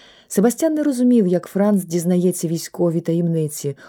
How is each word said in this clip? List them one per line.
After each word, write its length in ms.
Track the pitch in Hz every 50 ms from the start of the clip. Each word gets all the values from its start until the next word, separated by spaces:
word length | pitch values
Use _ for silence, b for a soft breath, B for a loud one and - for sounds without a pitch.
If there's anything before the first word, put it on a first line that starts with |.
| b b b b b b
Себастьян 460 | - 208 190 247 240 - 330 320 311
не 80 | 302 294
розумів, 440 | 294 269 240 247 247 247 233 202
як 200 | 180 180 175 175
Франц 380 | - - 190 202 208 208 190 170
дізнається 640 | 165 165 175 165 175 180 180 175 185 175 - - 160
військові 520 | 165 165 - - - - 175 170 160 170
таємниці 760 | 170 - 165 170 175 170 165 160 156 147 151 - - 143 139 B B